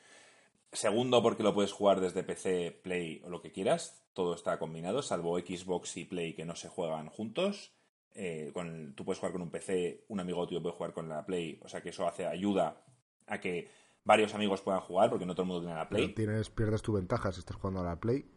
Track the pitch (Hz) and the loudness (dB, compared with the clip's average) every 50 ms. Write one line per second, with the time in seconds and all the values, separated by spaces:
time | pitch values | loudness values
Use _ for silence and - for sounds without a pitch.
0 | - - - - - - - - _ _ _ _ _ _ - - - 110 101 117 | -20 -20 -20 -20 -20 -20 -20 -20 _ _ _ _ _ _ -6 0 2 2 4 4
1 | 127 131 123 120 104 113 104 - 107 104 95 101 101 95 - - 104 98 95 95 | 4 6 6 6 8 6 4 4 4 4 6 6 4 2 2 4 6 6 6 6
2 | 92 90 87 92 87 - 90 - - 98 92 90 87 82 - - - 92 90 90 | 4 0 0 -2 -2 -2 -4 -2 0 2 2 2 0 -2 -6 -8 -6 -4 -2 -2
3 | 85 80 78 - - 85 87 85 - 82 - 95 98 110 160 170 - - - - | -2 -4 -6 -10 -10 -10 -10 -10 -10 -10 -6 -2 0 2 2 2 0 -4 -14 -18
4 | _ _ - - 92 87 85 82 - 92 85 78 85 80 80 82 82 90 104 135 | _ _ -4 -2 0 0 0 -2 -2 -2 -2 -2 -2 -4 -6 -6 -4 -2 -2 -2
5 | 143 - 101 87 82 85 85 90 90 - 92 87 90 92 90 87 - - - 92 | 0 0 -2 0 0 0 0 0 0 -2 -6 -6 -2 -2 -2 -2 -2 -4 -8 -8
6 | 82 - 95 90 85 82 78 - 82 82 82 - - 85 - - 87 80 78 78 | -8 -6 -4 -4 -2 -4 -4 -6 -8 -8 -8 -10 -10 -10 -6 -4 -2 -2 -2 -4
7 | 78 78 - - 110 113 104 - 180 202 202 - - - _ _ _ _ _ _ | -6 -8 -10 -8 -8 -6 -2 0 0 0 0 -4 -10 -18 _ _ _ _ _ _
8 | _ _ - - 101 87 82 78 78 71 71 92 87 85 82 82 78 73 69 - | _ _ -12 -8 -6 -6 -4 -6 -6 -6 -6 -6 -6 -6 -6 -8 -10 -12 -12 -8
9 | 95 95 92 - - 90 85 90 87 80 - 85 - - 98 90 87 85 - - | -4 -4 -4 -2 -2 -4 -4 -4 -6 -6 -6 -6 -4 0 0 2 2 0 -2 -6
10 | - - 110 98 90 90 87 87 87 82 92 82 80 87 82 - 87 85 82 - | -10 -8 -6 -4 -4 -2 -2 -2 -2 -2 -2 -2 -2 -4 -4 -4 -6 -6 -6 -6
11 | 82 80 78 76 73 - 92 87 85 78 71 - - - - 90 - 87 82 - | -6 -6 -6 -6 -4 -2 -2 -2 -2 -2 -6 -10 -12 -12 -10 -10 -8 -8 -6 -2
12 | 92 85 - - 90 82 78 87 95 101 98 95 85 78 - - - _ - _ | -2 -2 0 -2 -2 -2 -2 0 2 2 4 4 4 2 0 -6 -14 _ -20 _
13 | _ _ _ _ _ - 104 98 - 95 87 85 - - - - - _ _ _ | _ _ _ _ _ -8 -6 -4 -2 -2 -2 -4 -4 -8 -14 -20 -20 _ _ _
14 | - 104 107 107 107 104 107 104 104 101 95 95 - 98 98 92 - - 87 92 | 6 8 8 8 8 6 2 0 0 2 2 0 0 0 0 0 0 0 4 6
15 | 104 120 131 101 92 90 90 - 92 92 92 87 85 87 82 80 80 - 98 104 | 6 6 4 2 -2 -2 0 0 0 0 0 -2 -4 -4 -4 -4 -4 -2 0 0
16 | - - - 113 110 104 107 110 107 - - - 113 107 107 107 - - 107 101 | 0 0 0 -2 -2 0 0 0 -2 -2 -2 -2 0 2 0 0 0 0 0 0
17 | 90 87 123 113 - 101 90 92 90 - - - - 98 95 92 90 87 85 82 | 0 0 0 0 0 -2 -4 -4 -8 -10 -8 -6 -4 -4 -2 -2 -2 -2 -4 -2
18 | - 110 123 139 - - - | 0 0 0 0 -2 -6 -16